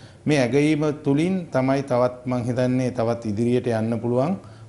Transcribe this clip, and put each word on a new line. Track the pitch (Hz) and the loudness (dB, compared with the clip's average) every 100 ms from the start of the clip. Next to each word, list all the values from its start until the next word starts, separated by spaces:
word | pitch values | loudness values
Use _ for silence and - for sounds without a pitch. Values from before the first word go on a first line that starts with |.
| - - | -20 -8
මේ | 139 147 | 0 2
ඇගයීම | 123 139 151 151 151 147 | 2 2 2 2 0 -2
තුලින් | 143 143 175 190 165 | 0 0 0 -2 -2
තමයි | 131 131 139 | 0 2 0
තවත් | 135 123 123 123 127 | 0 2 2 0 -4
මං | 127 | -2
හිතන්නේ | 120 120 127 127 127 | -2 0 2 2 0
තවත් | 113 113 117 110 | 0 -2 -2 -4
ඉදිරියට | 101 117 123 123 | -2 2 2 0
යන්න | 113 113 117 | -2 -2 -2
පුළුවන් | 120 120 147 196 - - | 0 0 0 -2 -8 -20